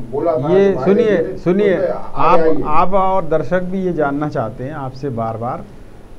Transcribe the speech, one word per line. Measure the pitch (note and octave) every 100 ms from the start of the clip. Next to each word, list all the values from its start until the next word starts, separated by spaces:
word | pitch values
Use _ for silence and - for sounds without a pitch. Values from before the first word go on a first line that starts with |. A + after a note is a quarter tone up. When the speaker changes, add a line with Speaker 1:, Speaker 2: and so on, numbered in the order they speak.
| B2
Speaker 1:
बोला | C3+ E3+
था, | D#3 D3 F#3+
Speaker 2:
ये | G3
Speaker 1:
जो | F3
वायदे |
Speaker 2:
सुनिए, | C3+ A#3 A3
Speaker 1:
किए | G3
थे, |
उस | A#2+
पे | B2
Speaker 2:
सुनिए, | E3 F#3+ G3+ E3+
Speaker 1:
आगे | C3 - - -
Speaker 2:
आप, | D3 F3
Speaker 1:
आइए। | A#2+ - -
Speaker 2:
आप | D#3 F#3
और | G3 F#3+ F#3+ E3+
दर्शक | D#3+ C3+ F3+
भी | F3+ F#3+
ये | F#3
जानना | D#3 C#3 C#3+ D3+
चाहते | C3+ A2 A2
हैं | B2+
आपसे | D#3 C3 - C#3+
बार-बार, | A#2 A2+ A2+ A#2+ E3 G3 - - - -